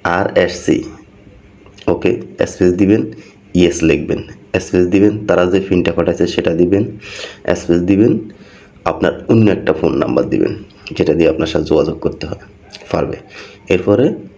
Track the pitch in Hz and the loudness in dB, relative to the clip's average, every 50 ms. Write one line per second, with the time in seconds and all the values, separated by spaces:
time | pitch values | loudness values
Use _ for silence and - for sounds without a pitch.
0 | - - 87 92 98 - - 95 90 87 - - - - - - - - - - | -4 -2 0 0 0 0 2 2 2 0 -2 -4 -2 0 0 0 -2 -8 -16 -20
1 | - - - - - - - - - - - - - - - - - - 85 - | -20 -20 -20 -20 -20 -20 -20 -20 -20 -20 -20 -20 -20 -20 -18 -8 -2 -2 -2 0
2 | - 92 95 90 - - - - - - - - 95 90 90 95 98 95 107 117 | 0 -2 -2 -2 -6 -12 -6 -4 -4 -4 -2 0 2 2 2 4 4 4 4 2
3 | 131 - - - - - - - _ - - 90 87 85 - - 82 80 73 71 | 0 -4 -10 -16 -20 -20 -20 -20 _ -4 0 2 2 2 2 2 0 2 2 0
4 | - - - - - - - - - - - 92 - - - 90 90 90 95 98 | 0 -4 -6 -6 -6 -14 -18 -20 -14 -6 -6 -6 -4 0 0 2 2 4 4 4
5 | 101 104 107 107 - - 87 87 90 90 92 95 95 - 92 90 - 82 82 87 | 4 4 2 0 -2 0 2 2 2 2 2 0 0 2 0 2 2 0 0 0
6 | 82 87 82 - 90 85 85 - 85 90 82 82 87 90 98 98 110 - - - | 0 0 0 0 0 -2 0 -2 -2 0 -2 -2 0 0 0 0 0 -2 -6 -14
7 | - - - - - - - - - - 90 92 - - 85 87 87 90 98 95 | -16 -16 -16 -14 -16 -16 -16 -10 -4 -4 -4 -2 0 0 0 0 2 2 4 4
8 | 113 131 170 - - - - - - - - - - - - - - - - - | 4 2 2 0 -4 -10 -16 -20 -20 -20 -20 -20 -20 -20 -16 -8 -6 -4 -2 0
9 | 90 85 - - - - 123 113 110 104 90 - - - 78 - - 80 - - | 0 -2 -2 -2 -2 2 4 4 4 4 2 0 0 -2 -2 0 0 -2 0 0
10 | - - 64 - - - - - - - - - - - - - - - - - | -2 0 0 0 0 0 0 -2 -2 -2 -4 -6 -12 -18 -20 -20 -18 -12 -4 -2
11 | 92 80 76 82 82 78 78 78 80 - - 80 78 78 76 76 73 80 80 - | 0 0 2 2 2 2 2 0 -2 -2 -2 -4 0 2 2 2 2 0 -4 -4
12 | - - - - - 80 - - - - - - - - - - - - - 82 | -6 -6 -6 -6 -10 -12 -12 -12 -14 -20 -20 -20 -20 -20 -20 -18 -8 -6 -4 -2
13 | 73 - - - - - - - - - - - - - 92 90 - 104 104 110 | -2 -4 -6 -12 -14 -20 -20 -20 -20 -20 -20 -12 -4 -2 0 0 2 2 2 4
14 | 131 - - - - - - | 4 2 0 -4 -12 -18 -20